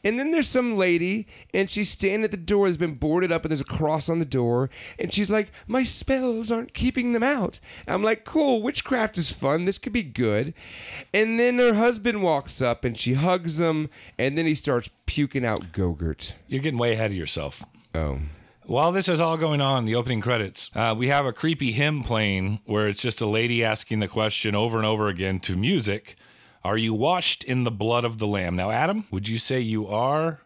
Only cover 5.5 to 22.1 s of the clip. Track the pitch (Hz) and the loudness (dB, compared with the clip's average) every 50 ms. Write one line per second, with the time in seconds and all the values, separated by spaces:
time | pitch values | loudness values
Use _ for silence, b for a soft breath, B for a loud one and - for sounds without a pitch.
5.5 | B B B - 214 262 262 214 - - - - 269 262 254 254 233 220 226 214 | B B B -2 0 0 0 0 -2 -4 0 0 0 0 2 0 -2 -2 -2 -2
6.5 | 233 226 240 - _ - 214 254 - 262 240 247 240 226 226 269 294 262 190 - | -2 -2 -2 -6 _ -2 -2 0 0 0 0 0 2 2 2 2 2 0 -2 -2
7.5 | - - B B B B B - 165 185 208 220 226 220 - - - 311 302 277 | -4 -8 B B B B B -4 -2 0 2 0 0 -2 -4 -2 0 2 4 4
8.5 | 247 220 208 254 285 - - - 269 240 220 214 - 185 160 - - - 147 139 | 2 2 0 -2 -4 -4 -2 -2 0 0 0 0 0 -2 -2 -2 -2 0 0 0
9.5 | 147 165 180 185 196 - - 240 208 240 196 139 107 - 127 110 104 107 - - | 0 2 0 -2 -2 -2 -6 -4 -4 -4 -4 -4 -2 0 0 2 2 2 0 -2
10.5 | - B B B B B B B B B B B - 202 220 226 226 233 240 247 | -8 B B B B B B B B B B B 2 2 2 2 4 4 4 4
11.5 | 247 247 247 240 220 208 226 240 240 214 196 240 214 208 190 175 156 139 135 - | 4 4 4 4 6 6 4 2 2 2 0 0 0 2 2 2 2 2 0 -4
12.5 | - - 131 120 120 - - 123 113 - - 120 127 135 156 180 180 180 170 170 | -4 0 0 0 0 0 -2 -4 -4 -2 -2 0 2 2 4 2 2 2 0 -4
13.5 | 151 156 170 165 160 156 156 143 B B B B B - 120 135 143 160 165 160 | -2 0 0 0 0 0 -2 -4 B B B B B -2 -2 0 0 2 2 2
14.5 | 151 139 - 147 127 120 110 - _ _ _ - - - 147 135 - 139 123 117 | 0 0 0 0 0 0 0 -4 _ _ _ -6 -2 -2 -2 -2 0 -2 0 0
15.5 | 107 - - 87 - 98 95 87 82 73 85 80 76 - - - - - - - | 0 -2 -4 -6 -4 -2 0 0 0 -2 -4 -4 -4 -4 -8 -10 -10 -14 -10 -6
16.5 | 131 135 135 160 135 117 120 120 113 110 110 107 98 92 78 - - 82 76 71 | -4 -2 -2 -2 0 2 2 2 2 2 0 -2 -2 -4 -4 -4 -4 -4 -4 -6
17.5 | - - - _ _ - _ _ - - 90 80 67 67 73 76 76 B B B | -8 -12 -18 _ _ -20 _ _ -4 -2 -2 -2 -2 -4 -6 -8 -10 B B B
18.5 | B B _ - - 131 151 175 180 196 180 185 175 156 170 165 165 160 160 156 | B B _ -2 0 2 2 2 2 2 0 2 2 2 2 0 0 0 0 0
19.5 | 151 143 139 135 135 127 117 110 113 120 117 123 123 110 101 120 123 113 104 95 | 2 2 2 2 2 2 0 0 0 0 0 0 -2 -2 0 0 0 0 0 -4
20.5 | - - - - - 113 113 113 110 110 123 127 143 143 143 131 117 - - 160 | -4 -8 -8 -6 -2 0 0 0 0 0 0 2 2 2 0 -2 -4 -2 -2 -2
21.5 | 165 135 143 123 107 117 143 151 156 143 120 - | -2 0 -2 -2 0 2 0 0 0 -2 -2 0